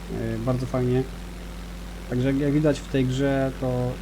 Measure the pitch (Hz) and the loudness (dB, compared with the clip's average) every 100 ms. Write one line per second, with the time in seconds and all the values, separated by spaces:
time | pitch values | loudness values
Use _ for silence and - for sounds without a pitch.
0 | - 113 113 110 120 127 127 131 123 127 | -8 -4 -2 -2 0 0 0 0 2 2
1 | 131 - - - - - - - - - | 0 -4 -10 -12 -12 -10 -10 -10 -10 -10
2 | - 123 131 135 143 147 156 139 - 139 | -4 0 2 2 4 4 4 2 0 2
3 | 127 131 139 135 135 131 131 123 123 123 | 2 2 2 2 0 0 0 0 0 -2